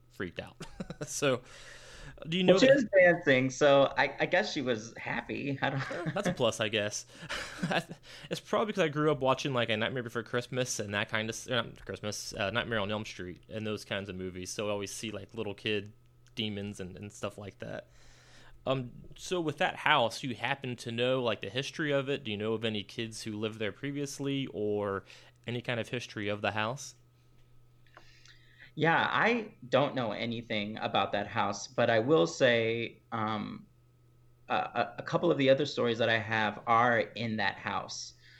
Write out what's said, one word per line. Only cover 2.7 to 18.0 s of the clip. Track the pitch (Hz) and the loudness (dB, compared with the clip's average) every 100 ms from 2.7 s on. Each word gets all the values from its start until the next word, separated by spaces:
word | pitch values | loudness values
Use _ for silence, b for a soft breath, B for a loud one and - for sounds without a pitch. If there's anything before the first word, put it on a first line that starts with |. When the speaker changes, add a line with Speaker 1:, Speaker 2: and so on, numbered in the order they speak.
Speaker 2:
was | 277 214 190 | 8 8 8
dancing, | 180 170 147 127 131 | 8 8 6 4 4
so | 131 147 139 135 127 | 4 8 8 8 4
I, | 139 - | 0 0
I | 156 | 2
guess | 180 208 | 2 2
she | 160 | -2
was | 127 113 110 - | 0 -2 -4 -10
happy. | - 117 - 110 139 135 | -6 -6 -4 -6 -4 -2
I | 135 | -2
don't | 139 - | -2 -4
Speaker 1:
Eh, | - 330 | -4 -4
that's | 175 196 | -2 -2
a | |
plus, | 175 117 - | 2 2 2
I | 107 | 0
guess. | 107 104 - - B B B | 0 -2 -4 -12 B B B
<laughs> | B B 165 | B B -2
I | 156 | -2
th-, | - - B B B | -2 -14 B B B
it's | 170 | -10
probably | - 214 220 | -2 0 0
because | 196 | 0
I | 160 | 0
grew | 147 156 | 2 2
up | 143 | 4
watching, | 131 127 147 | 2 2 0
like, | 123 113 | 0 2
A | 107 | 2
Nightmare | 110 127 | 0 -2
Before | 117 120 | -4 -6
Christmas | - 123 - 131 127 - | -4 -4 -2 -4 -2 -2
and | 101 | -2
that | 104 110 | -2 0
kind | 113 110 | -2 -2
of | |
s-, | 110 - | -6 -2
or | 120 | -2
not | 117 - | -2 -10
Christmas, | - 95 104 - - | -12 -8 -6 -6 -8
uh, | - 98 | -4 0
Nightmare | 117 90 113 | 0 0 -2
on | 101 | -2
Elm | 107 | -4
Street | 107 - 90 82 - | -6 -10 -12 -12 -12
and | 110 107 | -8 -4
those | 104 | -6
kinds | - 101 101 | -4 -6 -6
of | 92 | -8
movies. | 92 90 90 | -8 -8 -10
So | - 104 | -6 -4
I | |
always | 101 98 | -4 -6
see, | - 110 | -8 -8
like, | 101 98 | -10 -12
little | 110 104 | -8 -8
kid | 98 113 104 101 - - - - | -6 -2 -2 -4 -16 -20 -20 -14
demons | - 107 101 101 101 | -6 -6 -4 -8 -10
and, | 90 92 | -12 -12
and | 104 | -14
stuff | - 104 - | -10 -10 -8
like | 101 - | -14 -12
that. | 110 107 - b | -10 -10 -14 b